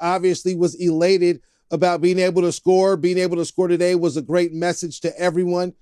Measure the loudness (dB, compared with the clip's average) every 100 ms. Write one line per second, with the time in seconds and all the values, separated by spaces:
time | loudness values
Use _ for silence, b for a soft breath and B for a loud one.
0 | -2 0 0 0 -2 0 -2 0 0 2
1 | 2 4 2 0 _ _ _ 0 0 2
2 | 2 2 2 2 0 0 2 4 4 2
3 | 0 0 -2 -2 -4 -2 0 2 2 2
4 | 0 -4 -2 -2 -2 -2 -4 -4 -8 -8
5 | -8 -2 -2 0 -2 -2 -4 -8